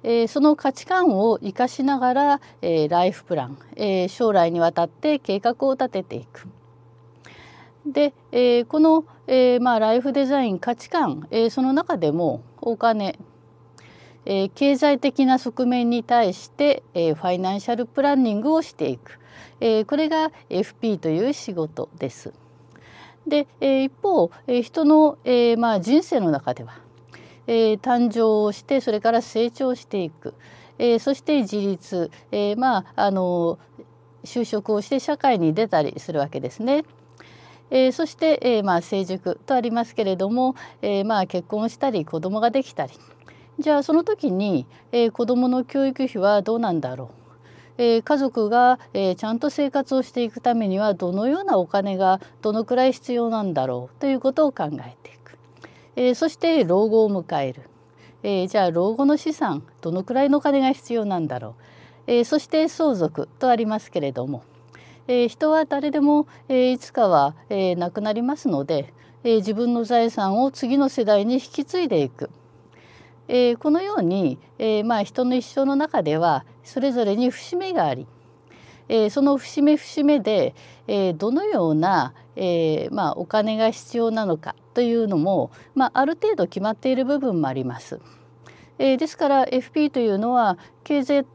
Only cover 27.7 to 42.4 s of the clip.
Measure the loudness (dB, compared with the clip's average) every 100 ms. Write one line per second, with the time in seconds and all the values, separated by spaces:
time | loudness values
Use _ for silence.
27.7 | 0 0 2 2 2 2 2 0 -4 -2
28.7 | -2 0 0 2 0 0 -2 -2 -2 -4
29.7 | -4 -6 -6 -6 -8 -16 -16 -20 -20 -20
30.7 | -2 0 2 0 -4 0 0 0 -2 -4
31.7 | -4 -6 -6 -6 -8 _ -4 -2 0 0
32.7 | 0 -4 -2 0 2 0 0 -2 -4 _
33.7 | -20 -20 _ _ _ -10 -6 -4 -4 -2
34.7 | -4 -2 -4 -4 -2 0 2 2 0 0
35.7 | 0 -2 -6 -6 -4 -4 -6 -10 -8 -2
36.7 | -2 -2 -16 _ _ -20 -20 -20 -20 _
37.7 | 2 2 0 -6 0 0 2 2 0 2
38.7 | 0 0 -4 -4 -6 -6 -8 -2 -2 0
39.7 | -4 -4 -4 -2 -2 -2 0 -2 -2 -16
40.7 | -8 -4 -2 0 0 0 -4 -6 -4 -4
41.7 | -2 -2 -2 -4 -6 -4 -2